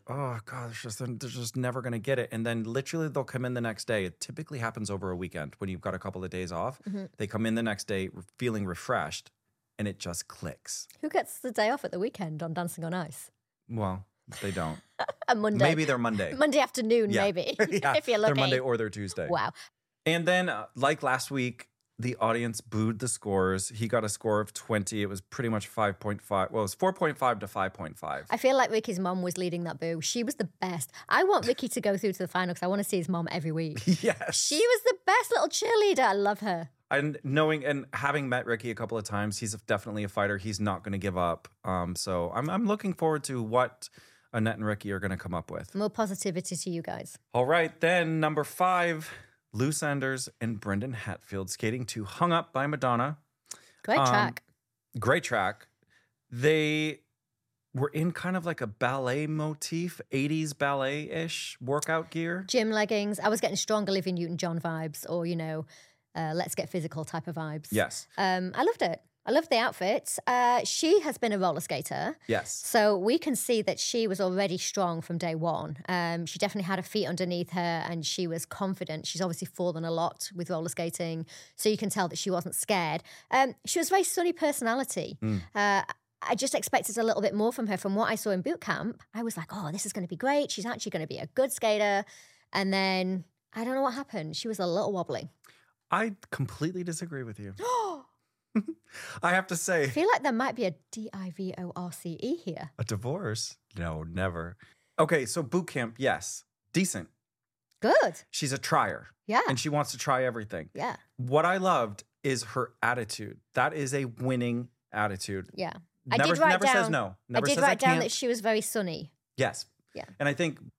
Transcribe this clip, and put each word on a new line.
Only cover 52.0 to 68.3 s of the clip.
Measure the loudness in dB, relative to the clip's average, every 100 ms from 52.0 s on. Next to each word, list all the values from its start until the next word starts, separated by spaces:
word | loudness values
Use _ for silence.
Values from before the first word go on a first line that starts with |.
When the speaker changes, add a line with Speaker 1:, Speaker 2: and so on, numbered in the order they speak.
Speaker 1:
Hung | -6 0 2
Up | 2 0
by | -2 0
Madonna. | 0 2 2 2 -2 _ _ -20 -20 -20 _
Speaker 2:
Great | 2 4
Speaker 1:
Um, | 6
Speaker 2:
track. | 6 2 -2 _ _ _ _ _ -2
Speaker 1:
great | 4 4
track. | 4 2 0 -2 -12 _ _ _ _ _ -12
They | 0 4 4 4 0 -2 -4 _ _ _ _ _ _ _
were | -4 -2
in | 0 0
kind | 0 -2 -2
of | -2
like | -4
a | -4
ballet | 0 0 2 0 0 0
motif, | -2 -2 -4 -4 -4 -4 -6 -4
eighties | 0 0 0 -2
ballet-ish | 0 0 2 0 -2 -4 -4 -4 -6 -8 -8
workout | -2 -2 0 -2 -2
gear. | -4 -4 -4 0
Speaker 2:
Gym | 2 2
leggings. | 2 2 2 0 0
I | 0
was | 2
getting | 2 0
strong | 0 0 2
Olivia | 0 0
Newton-John | -2 -2 -2 -2 -2
vibes | -2 -2 -4 -8 -4
or, | -2 -2
you | -2
know, | -2 -4 -6 -12 -20 _ _
uh, | -6 -2
Let's | -2 -2
Get | -4 -4
Physical | -2 -4 -6
type | -6 -6 -6
of | -6
vibes. | -6 -8 -4
Speaker 1:
Yes. | 0 0 -2 -10 -2
Speaker 2:
Um, | 0